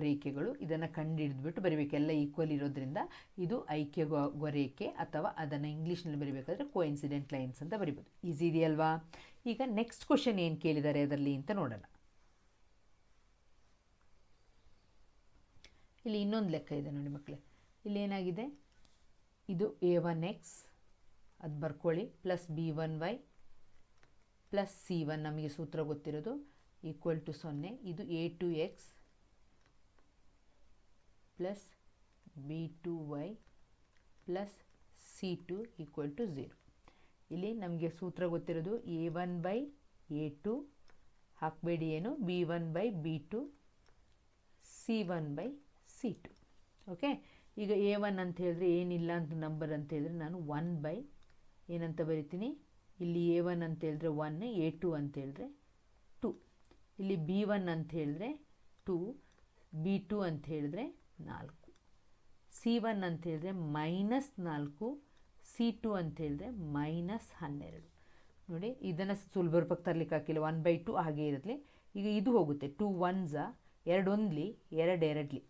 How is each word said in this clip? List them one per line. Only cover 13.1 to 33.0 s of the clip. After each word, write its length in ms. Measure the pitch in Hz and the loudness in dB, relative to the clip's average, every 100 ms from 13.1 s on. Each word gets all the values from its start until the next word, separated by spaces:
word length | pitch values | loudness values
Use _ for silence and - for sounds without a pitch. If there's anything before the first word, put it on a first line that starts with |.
| - - _ _ - - - _ _ - - - - - - - - - - - - - - - - - - - _ 240 | -20 -20 _ _ -20 -20 -20 _ _ -20 -20 -20 -20 -20 -20 -20 -20 -20 -20 -20 -20 -20 -20 -20 -20 -20 -20 -20 _ -2
ಇಲ್ಲಿ 160 | 208 202 | 2 4
ಇನ್ನೊಂದು 260 | 220 202 143 | 4 2 0
ಲೆಕ್ಕ 160 | - 143 | 0 -4
ಇದೆ 100 | 143 143 | -2 -4
ನೋಡಿ 140 | 143 143 | -4 -6
ಮಕ್ಕಳೇ. 200 | 143 143 - - - - 214 | -8 -14 -14 -20 -20 -12 -4
ಇಲ್ಲಿ 140 | 202 202 | 0 0
ಏನಾಗಿದೆ? 400 | 196 180 175 254 285 - - - - - - - _ - | 0 0 -2 -4 -8 -20 -20 -20 -20 -20 -20 -20 _ -4
ಇದು 180 | 180 214 - 180 | 0 0 2 6
ಎ 20 | 175 170 | 6 6
ಒನ್ 120 | 165 170 | 2 0
ಎಕ್ಸ್, 240 | 220 - - - - - - - - - - 160 | -4 -10 -16 -18 -20 -20 -20 -20 -20 -20 -12 -8
ಅದ್ 100 | 147 | -4
ಬರ್ಕೊಳ್ಳಿ, 440 | 156 147 170 165 247 - | -4 0 0 2 0 -6
ಪ್ಲಸ್ 240 | 185 180 175 156 | -2 -2 0 -2
ಬಿ 100 | 165 151 160 | 0 0 -2
ಒನ್ 120 | 160 | 0
ವೈ 100 | 160 262 - - - - - - - - - - _ _ - | -2 -4 -8 -20 -18 -18 -18 -20 -20 -20 -20 -20 _ _ -4
ಪ್ಲಸ್ 240 | 202 196 - - | -2 -2 -6 -2
ಸಿ 100 | 175 147 | 0 0
ಒನ್, 100 | 156 151 | -2 -4
ನಮಗೆ 220 | 151 151 | -4 -4
ಸೂತ್ರ 320 | 147 160 160 151 | -6 -6 -2 -2
ಗೊತ್ತಿರೋದು. 420 | 147 151 147 175 285 285 - - - 160 | -4 -4 -4 -4 -6 -8 -20 -20 -12 -10
Equal 260 | 160 175 160 156 | -6 -2 -2 -2
to 60 | 151 | -8
ಸೊನ್ನೆ. 300 | 165 147 165 254 202 | -6 -6 -6 -8 -8
ಇದು 120 | 165 202 165 | -8 -4 -2
ಎ 20 | 170 165 | -2 -2
ಟು 80 | 180 160 175 | 0 0 0
ಎಕ್ಸ್ 240 | - - - - - - - - - - - - - - _ - _ - - - - - - - - - - | -4 -20 -20 -20 -20 -20 -20 -20 -20 -20 -20 -20 -20 -20 _ -20 _ -20 -20 -20 -20 -20 -20 -20 -20 -20 -6
plus 240 | 180 202 - - - - - _ - 151 139 | -4 -4 -12 -20 -20 -20 -20 _ -20 -14 -8
ಬಿ 140 | 160 165 156 | -6 -6 -6
ಟು 100 | 175 165 | -6 -6